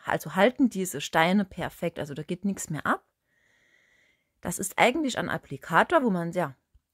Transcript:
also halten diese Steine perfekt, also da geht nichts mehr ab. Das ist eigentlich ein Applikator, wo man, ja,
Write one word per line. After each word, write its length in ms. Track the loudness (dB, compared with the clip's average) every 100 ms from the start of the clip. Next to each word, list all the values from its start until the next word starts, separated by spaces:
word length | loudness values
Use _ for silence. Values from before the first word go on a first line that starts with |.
also 300 | -4 -4 -2
halten 340 | 2 4 4 0
diese 320 | 0 -4 -6
Steine 460 | -2 2 4 4 0
perfekt, 520 | -4 -8 -6 -6 -6
also 140 | -8
da 100 | -8
geht 220 | -8 -6
nichts 240 | -4 -6 -6
mehr 160 | -4
ab. 180 | -2 -4 -6 _ _ _ _ _ _ _ _ _ _ _ _ _
Das 160 | -10 -6
ist 200 | -6 2
eigentlich 380 | 2 4 -2 -2
ein 140 | -4
Applikator, 720 | -6 -8 -14 0 2 4 4
wo 80 | 2
man, 220 | 0 -2
ja, 220 | -2 -4 -6 _ _ _